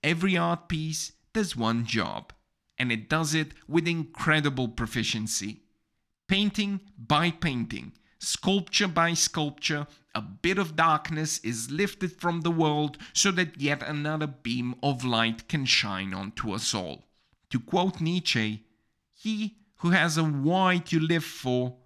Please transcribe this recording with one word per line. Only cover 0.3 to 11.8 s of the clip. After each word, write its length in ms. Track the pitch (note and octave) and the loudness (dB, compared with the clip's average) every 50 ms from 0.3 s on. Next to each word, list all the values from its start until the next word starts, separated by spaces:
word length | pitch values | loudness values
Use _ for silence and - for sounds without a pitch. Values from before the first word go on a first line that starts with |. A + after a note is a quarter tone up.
| F3+ | 2
art 320 | E3+ E3+ E3+ E3+ E3 - | 2 2 2 0 -2 -4
piece 440 | _ E3+ D#3 D#3 D#3+ D#3 - - - _ _ _ _ | _ -6 -4 -4 -4 -4 -6 -8 -8 _ _ _ _
does 240 | _ A3 G#3 E3+ - | _ -2 -2 -2 -2
one 300 | A#2+ A2+ A2+ A#2 A#2 A#2 | -2 0 2 2 0 0
job, 480 | A2+ A2+ A2+ F2+ - G1+ - - - - _ _ _ _ _ _ _ _ - | 0 0 -2 -2 -2 -4 -8 -10 -12 -20 _ _ _ _ _ _ _ _ -4
and 120 | B2+ B2 | -2 -2
it 180 | A#2 A2 G#2 - | -2 -4 -2 -2
does 260 | D3+ D#3+ E3 D3 D3+ | 0 0 0 2 0
it 180 | D#3+ D#3 D#3 - - - | 0 0 -2 -8 -20 -10
with 200 | - C#3+ E3+ E3 | 0 0 2 2
incredible 800 | E3+ E3+ E3 D3+ - - - - D#3+ D#3 D#3 D3 D3 C#3 B2+ B2+ A2+ | 2 -2 -2 -4 -6 -6 -2 2 2 4 4 4 2 0 0 -2 -2
proficiency. 920 | A2+ - A#2 A2+ - A#2+ G#2+ - - A2 G#2+ A2 - - F#2+ G#2 G#2+ - _ _ _ _ _ _ _ _ _ _ _ _ _ | -2 -4 -6 -2 -2 -2 -2 -2 -2 -4 -4 -4 -4 -4 -4 -6 -10 -12 _ _ _ _ _ _ _ _ _ _ _ _ _
Painting 520 | - G3 G3 G#3 G#3 G3+ - G#3 G3+ G3+ F#3+ - - - | 0 2 2 2 0 0 -2 -2 -2 -4 -6 -8 -14 -20
by 320 | - A#2 - D3+ D3+ E3+ F3 | -20 0 2 4 4 4 2
painting, 600 | E3 - - E3 C3+ A#2+ A#2 A2+ A2+ C2 B1+ - - _ _ _ _ | 0 0 -2 -2 0 -2 -4 -4 -6 -10 -10 -12 -18 _ _ _ _
sculpture 720 | _ - - - - - F#3 G3 G3+ - - - - G#3 | _ -6 -6 -6 -2 0 2 2 2 0 0 0 0 0
by 260 | F#3+ D#3 E3+ E3 - E3+ | 2 2 2 2 2 4
sculpture, 720 | - - - - E3+ D3+ D3 - - - - D#3 D3 D3 - - _ _ _ _ | 2 0 0 0 -2 -2 -2 -4 -4 -2 -2 -2 -2 -4 -8 -14 _ _ _ _
a 60 | A2 G#2+ | -10 -10
bit 340 | - G2 - - E3+ F#3+ | -10 -14 -2 0 0 2
of 180 | G3 G3 D#3+ D#3 | 2 -2 -2 2
darkness 640 | D#3+ E3 E3 D#3 D3 - - D#3+ D3+ D#3+ D3+ - - - | 2 4 4 4 2 0 -4 -4 -4 -2 -2 -4 -4 -4
is 260 | A2 A#2+ A2 A2+ B2+ | -6 -6 -6 -6 -6
lifted 500 | C#3+ E3 | -2 -2